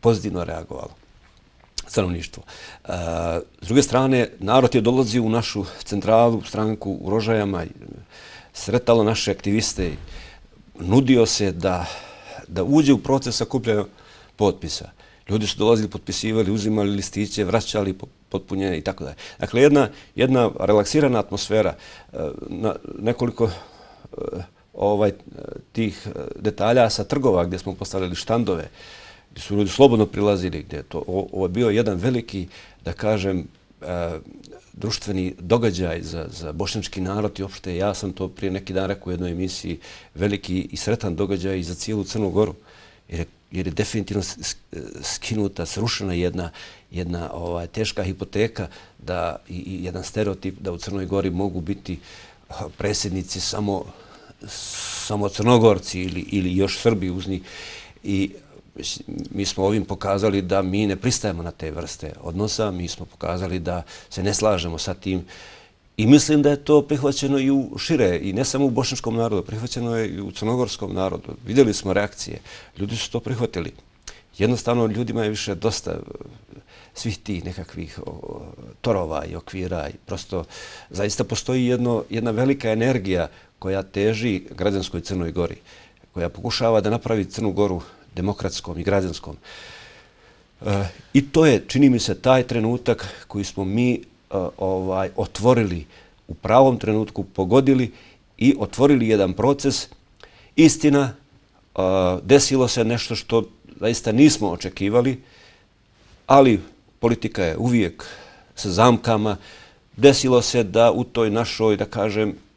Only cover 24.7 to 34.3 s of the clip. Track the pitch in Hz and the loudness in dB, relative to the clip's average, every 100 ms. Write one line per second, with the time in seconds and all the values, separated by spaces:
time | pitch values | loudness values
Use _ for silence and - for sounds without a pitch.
24.7 | - 101 104 104 95 - - - - - | -2 0 4 2 0 -14 -16 -14 -16 -10
25.7 | - 110 95 - - - - 107 101 101 | -4 -4 -4 -12 -10 -10 -4 -4 0 2
26.7 | 123 113 - 104 147 131 92 87 90 - | 6 4 2 -2 0 4 4 2 -2 -6
27.7 | 92 98 98 92 87 - 117 110 85 76 | -8 -6 -4 -4 -6 -2 0 0 -2 -6
28.7 | - - - - - _ - - 101 101 | -16 -20 -20 -20 -20 _ -16 -4 0 0
29.7 | - 139 113 104 - 104 98 90 80 73 | 8 8 8 2 2 2 2 -2 -6 -10
30.7 | 76 - 82 - 92 - - 92 92 120 | -12 -8 -10 -4 -4 -4 -4 -4 0 2
31.7 | 104 110 92 113 123 113 101 90 - - | 2 0 0 -2 -2 -4 -10 -10 -14 -20
32.7 | - - 85 107 107 95 92 92 _ _ | -14 -10 -4 0 0 0 -2 -6 _ _
33.7 | _ 78 87 85 80 - | _ -10 -6 -6 -8 -14